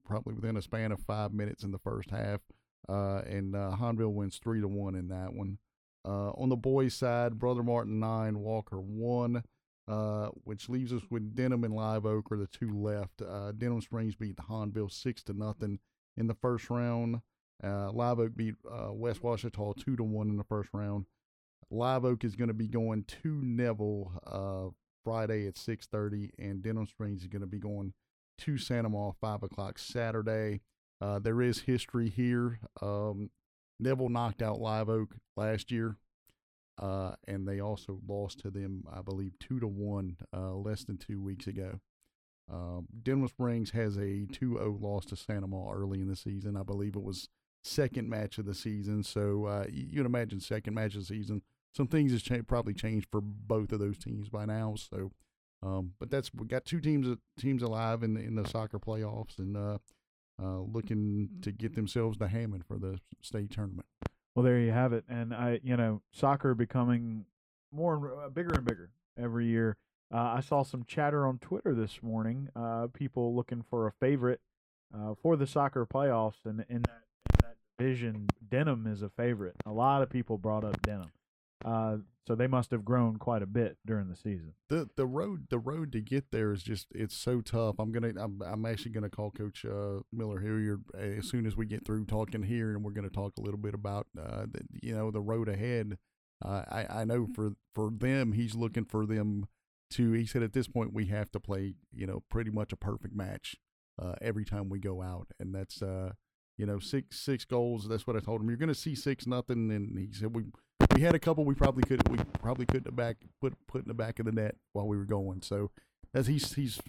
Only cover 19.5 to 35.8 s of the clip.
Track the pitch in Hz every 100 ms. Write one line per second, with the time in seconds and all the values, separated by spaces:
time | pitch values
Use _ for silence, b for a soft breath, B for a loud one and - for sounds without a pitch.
19.5 | 104 104 - - 120 110 107 107 104 -
20.5 | 107 95 104 104 101 98 _ _ _ _
21.5 | _ - 113 123 131 127 117 117 101 120
22.5 | 110 110 117 113 110 - - 160 151 127
23.5 | 117 120 107 104 101 90 90 - 98 98
24.5 | 95 92 - _ _ 110 113 107 107 101
25.5 | - - 110 - 107 104 104 101 - 98
26.5 | 95 110 110 104 - 107 95 92 101 95
27.5 | 101 104 101 95 - _ _ _ - -
28.5 | 139 - 120 113 104 101 - 110 104 101
29.5 | - 98 - - 123 117 110 110 110 107
30.5 | 104 _ _ _ - 101 101 110 117 123
31.5 | 113 - 123 - 120 113 98 123 120 120
32.5 | 113 - - 101 101 107 101 104 _ _
33.5 | _ _ - 123 131 127 117 117 - 110
34.5 | 110 110 110 110 113 107 - _ - 107
35.5 | 110 - 117